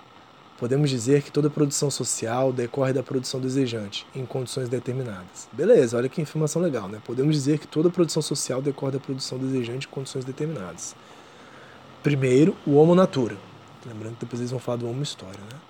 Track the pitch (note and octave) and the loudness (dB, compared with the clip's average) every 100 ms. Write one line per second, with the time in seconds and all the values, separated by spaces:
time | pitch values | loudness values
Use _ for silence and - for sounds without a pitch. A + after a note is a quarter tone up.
0 | - - - - - - A#2+ C3+ D3 B2+ | -20 -20 -20 -20 -20 -6 0 2 2 2
1 | A2+ C#3+ - D3 D3+ D3 C#3+ - D3 - | 4 2 2 0 0 2 0 0 -2 -2
2 | B2 - A2+ B2 C3+ B2+ A#2+ - C3+ C3 | -4 -4 -2 0 0 0 -4 0 0 0
3 | B2 C3+ C3 C3+ C3 C3+ B2+ A2+ G2+ - | -2 -4 -4 -6 -2 0 0 -2 -8 -12
4 | - C#3 B2+ C3+ B2 - B2 B2 B2 B2+ | -12 -10 -8 -6 -6 -6 -4 -4 -4 -6
5 | B2 F#2+ F2+ - - A2+ F3+ A#3 B2 A#2 | -6 -10 -14 -18 -12 0 6 6 6 2
6 | C3 - D3 D#3 D3+ E3 F3 B2 F#2+ G#2+ | -2 -2 -4 -2 0 0 0 -2 -6 -10
7 | - A#2+ D3 D3+ C3+ D3+ - D3+ E3+ F3+ | -6 0 2 4 2 0 0 0 2 2
8 | E3 D#3+ D3 C#3+ - B2+ C#3+ C3 C3+ C3 | 0 0 -2 -4 -4 -2 -2 -2 -4 -4
9 | - C3 - C3 C3 C3 A#2 B2+ C#3 - | -6 -8 -6 -6 -2 -2 -2 -6 -8 -10
10 | C3 C3+ B2+ C3 D3+ C#3 F2+ E2 - - | -8 -8 -8 -6 -6 -6 -10 -12 -14 -14
11 | - - - - - - - - - - | -20 -20 -20 -20 -20 -20 -20 -20 -20 -2
12 | D3 C#3+ C3 B2+ F3+ - - C#3+ D#3+ F3 | 0 2 4 6 6 4 4 8 8 8
13 | F#3 C3+ A2 G2+ - - - - B2+ A2 | 4 2 -2 -4 -16 -20 -20 -20 -16 -12
14 | A2 A#2 A#2+ A#2+ B2 B2 - A#2+ A#2+ B2+ | -12 -10 -10 -8 -6 -6 -4 -4 -4 -6
15 | D3 - F#2+ G2 G2+ C3+ | -6 -8 -14 -16 -16 -18